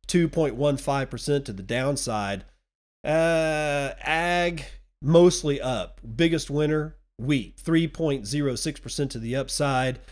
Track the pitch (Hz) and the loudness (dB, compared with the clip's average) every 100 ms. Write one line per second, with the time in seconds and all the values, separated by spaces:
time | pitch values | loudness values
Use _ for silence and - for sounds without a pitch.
0 | - 175 165 165 147 113 147 139 - 139 | 0 2 2 2 0 2 0 0 0 0
1 | 131 120 - 143 139 95 95 120 135 139 | -2 -4 -2 -2 -2 -8 -4 -2 0 -2
2 | - 107 98 98 - _ _ _ _ _ | -2 -2 -2 -4 -10 _ _ _ _ _
3 | - 160 165 165 160 151 151 143 135 - | -2 2 2 2 0 0 -2 -2 -4 -6
4 | 147 160 175 175 175 165 - - - _ | -4 0 0 2 0 -2 -10 -16 -20 _
5 | 139 165 175 175 151 139 127 117 87 - | 4 8 8 6 0 -2 -2 -4 -6 -12
6 | 113 110 165 160 - 147 151 156 156 - | -8 0 2 2 0 0 0 0 -4 -10
7 | _ - 127 139 92 - - 165 160 - | _ -6 0 0 -2 -8 0 2 2 0
8 | 160 139 104 147 143 117 160 143 117 - | 0 0 -2 -2 0 -2 -4 -6 -8 -4
9 | 139 117 113 139 - - 143 127 131 123 | -4 -4 -4 -4 -4 -2 0 0 0 -4
10 | - | -12